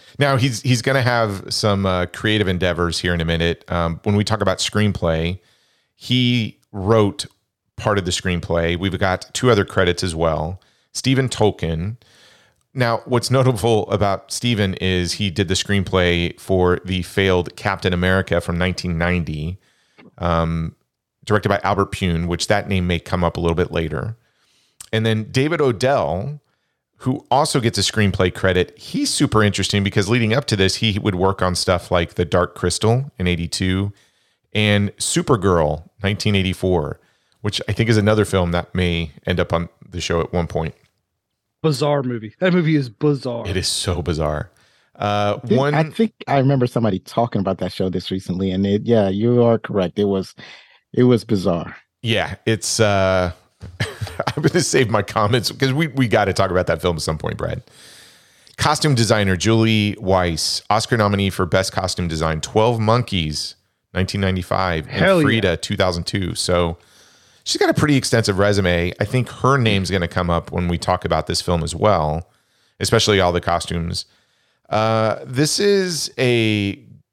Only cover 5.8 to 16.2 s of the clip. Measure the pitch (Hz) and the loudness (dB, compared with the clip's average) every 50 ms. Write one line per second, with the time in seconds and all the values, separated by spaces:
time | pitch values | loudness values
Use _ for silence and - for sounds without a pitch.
5.8 | _ _ _ _ - - 123 127 123 123 123 120 110 - - _ _ _ - 101 | _ _ _ _ -4 -2 0 2 2 2 2 0 -2 -4 -8 _ _ _ -10 -4
6.8 | 92 101 113 110 104 98 - - - - _ _ _ _ _ _ _ _ _ - | 0 4 4 6 4 4 0 -4 -10 -14 _ _ _ _ _ _ _ _ _ -6
7.8 | - 113 104 101 90 90 87 - - 95 87 85 - - 82 85 82 85 87 85 | -2 -2 0 0 0 -2 -4 -4 -2 -2 -4 -4 -2 -2 -2 0 0 0 -2 -2
8.8 | 92 98 85 90 101 95 92 90 - - - - 120 123 117 101 95 - - 104 | -2 -4 -2 -2 0 0 0 -2 -6 -8 -6 -2 2 4 4 4 2 2 0 2
9.8 | 92 87 85 - - 92 80 82 82 82 80 80 78 82 92 - _ _ _ _ | 2 2 2 0 -2 -4 -2 -2 0 0 0 -2 -4 -6 -8 -12 _ _ _ _
10.8 | _ _ - - - 127 135 131 135 117 - - 107 104 - - - 82 82 80 | _ _ -12 -4 -2 0 0 0 0 -2 0 2 2 2 2 0 -4 -4 -4 -4
11.8 | 87 104 117 - _ _ _ _ _ _ _ _ _ _ _ _ _ _ - 131 | -4 -6 -8 -10 _ _ _ _ _ _ _ _ _ _ _ _ _ _ -4 -2
12.8 | 123 117 117 110 - - 123 120 - - 127 135 127 131 127 101 87 117 113 107 | 0 0 0 -2 -2 0 0 0 0 2 2 4 4 2 2 2 2 2 2 2
13.8 | - - 101 98 104 101 95 - - - - - - 120 120 98 104 92 95 - | 2 0 0 0 0 0 0 -2 -6 -10 -8 -4 -2 0 0 2 0 0 -2 -2
14.8 | - 92 92 90 87 85 - - 104 98 80 107 101 82 92 - - - 101 98 | -2 0 0 0 0 -2 -2 -4 -4 -2 -2 -2 -2 0 0 -2 -2 0 0 0
15.8 | 90 - - 92 90 87 85 85 | 0 0 2 2 2 4 2 2